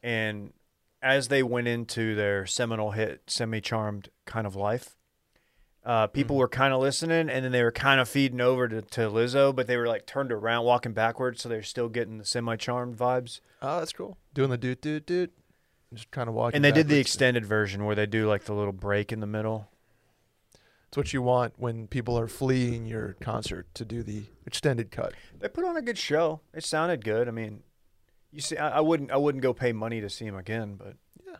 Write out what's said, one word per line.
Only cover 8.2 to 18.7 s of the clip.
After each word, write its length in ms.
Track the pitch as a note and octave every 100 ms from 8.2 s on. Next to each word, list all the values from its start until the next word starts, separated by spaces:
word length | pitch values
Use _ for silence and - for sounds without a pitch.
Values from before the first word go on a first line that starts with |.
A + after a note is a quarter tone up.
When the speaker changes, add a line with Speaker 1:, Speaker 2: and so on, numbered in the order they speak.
| C#3 B2
Speaker 1:
over 260 | B2 B2+ B2
to, 140 | A2
to 200 | G#2+ -
Lizzo, 520 | A2 G#2+ A#2+ C3 C#3
but 120 | C3 B2
they 80 | B2
were, 100 | A#2
like, 180 | A2+
turned 280 | - C#3 C#3
around, 320 | A2+ A2 A#2 A#2
walking 260 | A#2+ B2
backwards, 480 | G#2+ A2+ A#2 B2+ A#2
so 80 | A#2+
they're 140 | A2+
still 260 | G#2 - A#2
getting 300 | A#2 G#2+ A2
the 60 |
Semi-Charmed 720 | G#2 A#2+ A#2 A2+ - B2 B2 A#2
vibes. 420 | B2 B2+ B2 - _ _
Speaker 2:
Oh, 160 | C3+ E3
that's 140 | D#3+
cool. 260 | - F#3+ F#3+ _
Doing 160 | - C3+
the 80 | B2
doot, 240 | B2+ B2+
doot, 240 | D3+ D3+ D3+
doot. 260 | F3 F3 _ _ _ _ _ _
Just 160 | A2+ -
kinda 220 | - A#2
walking 240 | A2+ A#2 C#3+
Speaker 1:
And 80 |
they 80 | C#3+
did 160 | C#3+ D#3
the 60 | D3
Speaker 2:
backwards. 40 | B2+
Speaker 1:
extended 380 | - C3+ B2 G#2
version 380 | G#2+ G#2 G2
where 100 | G#2
they 120 | G#2 G#2+
do, 200 | A2 G#2+
like, 160 | G2+
the 80 | -
little 180 | G#2 G2+